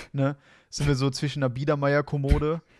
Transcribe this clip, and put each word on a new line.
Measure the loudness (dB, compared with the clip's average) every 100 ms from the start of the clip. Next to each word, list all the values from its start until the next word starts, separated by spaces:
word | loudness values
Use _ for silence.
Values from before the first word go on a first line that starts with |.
| -8
ne? | 0 0 -2 _ -20 _
Sind | -2 0
wir | 2
so | 0
zwischen | -2 -6 -2
einer | -4
Biedermeier-Kommode, | -2 -2 0 2 0 0 -2 2 2 2 -2 _